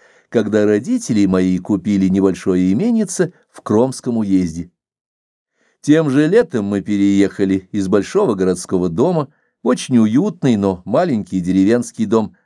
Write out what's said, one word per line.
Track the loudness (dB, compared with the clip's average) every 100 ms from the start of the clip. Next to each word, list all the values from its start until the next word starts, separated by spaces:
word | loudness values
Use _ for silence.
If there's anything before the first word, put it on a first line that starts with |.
| _ _ _
когда | -2 0 2 2
родители | 2 0 -4 -2 0 2
мои | 2 0 -2
купили | -2 -4 0 0 2
небольшое | 2 0 0 -2 0 0
именице | 0 0 0 -2 -4 -4 _ _
в | -14
Кромском | -2 0 0 -2 -6 -4
уезде. | 0 0 0 -6 -14 _ _ _ _ _ _ _ _ _ _ _
Тем | 2 2 4
же | 2 2
летом | 2 0 -2 -2
мы | -4
переехали | -2 0 2 2 2 0 0 -2 -4
из | -6 0
большого | 0 0 -2 0 0
городского | -2 -2 -4 -2 -2
дома | 0 0 0 -6 _ _ _
в | -4
очень | -4 0 2
уютный, | 2 2 -2 -2 0 2
но | 0 -2 -2
маленький | -2 0 -2 -4 -4
деревенский | 0 2 2 2 -2 -6 0
дом | 0 -2 _